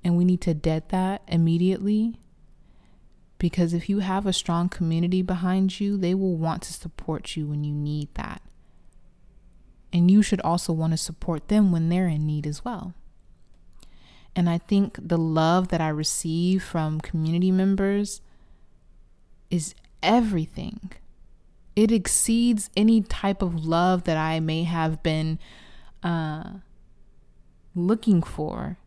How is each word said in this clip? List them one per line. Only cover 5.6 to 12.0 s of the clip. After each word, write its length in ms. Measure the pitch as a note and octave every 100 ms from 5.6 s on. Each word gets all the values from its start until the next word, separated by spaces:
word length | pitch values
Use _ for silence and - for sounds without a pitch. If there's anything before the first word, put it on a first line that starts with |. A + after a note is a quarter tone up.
| F#3+ -
you, 180 | G3+ G3+
they 160 | F3+
will 220 | F#3+ F#3+ E3
want 260 | D#3+ E3+
to 100 | -
support 640 | - E3+ - - D#3 - -
you 100 | D3
when 160 | D3
you 100 | D3
need 360 | D3 D3 D3+ D3 -
that. 260 | - - - - - - - - - _ - - - - - - -
And 180 | F3 F3
you 100 | G3+
should 200 | G#3 G3
also 320 | - E3+ -
want 180 | D#3+ D#3+
to 60 | D#3+
support 500 | - D#3+ - D#3+ -
them 240 | G#3+ G3+
when 160 | E3+ E3
they're 200 | F3+